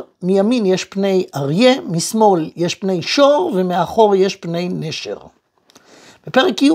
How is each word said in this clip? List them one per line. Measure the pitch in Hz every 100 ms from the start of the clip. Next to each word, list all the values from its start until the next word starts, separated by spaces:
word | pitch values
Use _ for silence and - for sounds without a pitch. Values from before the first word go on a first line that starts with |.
| - _
מימין | 180 196 202 254 196
יש | 185
פני | - 196 196 190 - 139
אריה, | 139 160 254 269
משמאל | 349 165 - 220 214 185 160 -
יש | 170 -
פני | 190 185
שור, | 165 - 277 294 370 196
ומאחור | 185 175 165 - 214 196
יש | 190 -
פני | 175 170 180
נשר. | 180 151 139 - 95 76 _ _ _ _ _ _ - - _ -
בפרק | 247 269 208
י' | 277